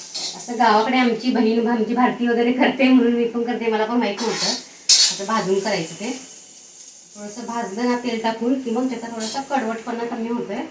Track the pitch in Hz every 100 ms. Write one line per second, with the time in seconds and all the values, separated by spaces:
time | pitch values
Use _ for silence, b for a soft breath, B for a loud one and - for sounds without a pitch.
0 | - - - - - 240 226 214 247 247
1 | 247 214 247 220 220 233 226 240 208 240
2 | 240 202 240 233 240 254 277 254 262 262
3 | 233 233 226 240 233 220 226 214 220 240
4 | 208 202 226 170 202 254 - - - -
5 | - - 196 220 180 196 214 185 160 170
6 | 220 262 - - - - - - - -
7 | - 208 208 240 220 233 196 196 247 247
8 | 247 226 226 226 240 262 233 226 254 240
9 | 226 226 220 269 269 277 220 226 - 233
10 | 233 233 226 233 185 214 320